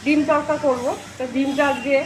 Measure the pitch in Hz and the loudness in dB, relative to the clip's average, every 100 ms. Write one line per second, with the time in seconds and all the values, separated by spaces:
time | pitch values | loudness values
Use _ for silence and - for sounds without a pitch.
0 | 269 302 302 294 294 294 285 247 247 392 | 2 2 4 2 2 0 0 0 -2 -6
1 | - - 254 240 269 277 285 247 247 269 | -10 -10 -6 -2 -2 2 0 0 0 0